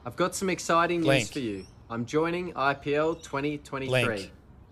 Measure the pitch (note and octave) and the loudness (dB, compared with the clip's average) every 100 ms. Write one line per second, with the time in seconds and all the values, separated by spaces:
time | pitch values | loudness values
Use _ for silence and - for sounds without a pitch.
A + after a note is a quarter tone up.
0 | A#2+ - F3+ F#3 F#3+ E3+ - E3+ E3+ F3 | -14 -2 -2 0 -2 -2 2 4 4 2
1 | D#3 C3+ G#2+ D3 A#2+ G2 F#2 - - A#2 | 4 4 2 -4 -4 -6 -10 -18 -8 -6
2 | A#2+ D3+ E3 F3 F3+ C#3 C3+ C#3 D3 D3 | -2 0 0 -2 -6 0 0 0 0 2
3 | D#3 E3 - C#3+ D3 D3 - C3+ C3 B2+ | 2 0 -6 -4 -2 -4 -8 -6 0 2
4 | A#2 G#2 F#2 - - - - | 2 0 -8 -16 -20 -20 -20